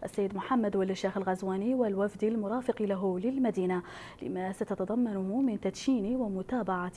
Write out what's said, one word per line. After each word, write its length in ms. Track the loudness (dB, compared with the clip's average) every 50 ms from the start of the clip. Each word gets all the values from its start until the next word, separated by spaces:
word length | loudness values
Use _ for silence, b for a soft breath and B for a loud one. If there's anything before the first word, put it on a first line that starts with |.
| -8
السيد 320 | -6 -2 0 0 0 0
محمد 400 | -2 0 2 2 4 4 2 2
ولي 160 | 2 2 2
الشيخ 260 | 0 0 -2 -2 0
الغزواني 560 | 0 0 0 0 0 0 -2 -2 0 0 2 2
والوفد 500 | 2 2 2 2 2 0 0 0 0 0
المرافق 580 | 2 2 2 0 0 -2 -2 0 0 0 0
له 380 | 0 0 0 0 0 0 0 0
للمدينة، 640 | 0 0 2 2 2 2 2 2 2 2 2 0 -2 B B B B B B B
لما 300 | -6 -6 -4 -2 -2 -4
ستتضمنه 880 | -2 -4 -2 -2 -2 -2 0 0 2 2 2 2 0 0 -2 0 0 2
من 180 | 2 2 0 0
تدشين 560 | -2 -2 -2 -2 0 2 2 2 2 0 0
ومتابعة 800 | 0 0 -2 -2 -4 -2 -2 -2 -2 0 0 0 0 -2 -4 -2